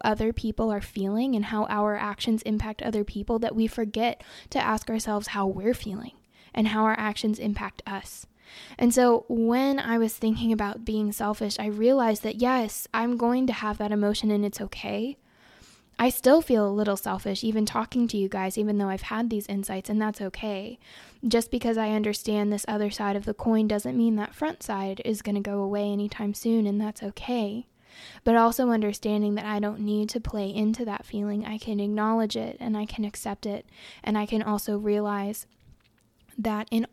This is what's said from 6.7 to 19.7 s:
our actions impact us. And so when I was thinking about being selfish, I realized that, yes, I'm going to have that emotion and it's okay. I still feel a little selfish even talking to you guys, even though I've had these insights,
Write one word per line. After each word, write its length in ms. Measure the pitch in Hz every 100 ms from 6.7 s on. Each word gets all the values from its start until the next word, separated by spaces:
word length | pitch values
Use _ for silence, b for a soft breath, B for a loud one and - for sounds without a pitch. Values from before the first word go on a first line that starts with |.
| 214
our 140 | 220 220
actions 400 | 214 214 220 214
impact 420 | 214 208 202 - -
us. 400 | 196 - - - _ B B B B
And 160 | 240
so 320 | 247 247 233 -
when 520 | 233 226 247 269 269
I 180 | - 233
was 160 | 220
thinking 380 | - 220 220 233
about 340 | 214 202 220 226
being 260 | 214 208
selfish, 460 | 208 208 214 208 -
I 80 | 214
realized 560 | 208 233 269 226 214
that, 180 | 220 220
yes, 460 | 240 254 220 - -
I'm 240 | 226 233 240
going 300 | 233 247 254
to 60 |
have 240 | 208 214 208
that 120 | 208
emotion 400 | 208 208 214 214
and 140 | 208 208
it's 160 | -
okay. 560 | 202 - 208 208 240 285 b b b b b b b -
I 60 | 247
still 340 | - 254 320
feel 240 | 320 226 202
a 60 |
little 240 | 202 208 196
selfish 480 | 208 190 208 190
even 220 | 226 214 214
talking 420 | 233 220 247 233
to 100 | 208
you 120 | 196
guys, 280 | 196 190 214
even 200 | 214 208
though 100 | 196
I've 140 | 190
had 280 | - 220 233
these 180 | 214 208
insights, 420 | 196 196